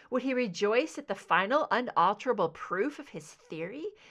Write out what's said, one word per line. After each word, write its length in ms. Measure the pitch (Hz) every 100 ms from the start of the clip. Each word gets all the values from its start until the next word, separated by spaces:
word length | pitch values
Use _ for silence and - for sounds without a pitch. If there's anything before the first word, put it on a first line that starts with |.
| -
Would 140 | 247
he 100 | 254
rejoice 640 | 247 247 170 202 226 311 -
at 100 | -
the 80 | 196
final 500 | - 175 196 277 -
unalterable 800 | 214 247 - 175 208 262 214 165
proof 520 | 151 - 180 262 285
of 80 | 285
his 260 | 170 147
theory, 520 | - - 160 170 262 349 - -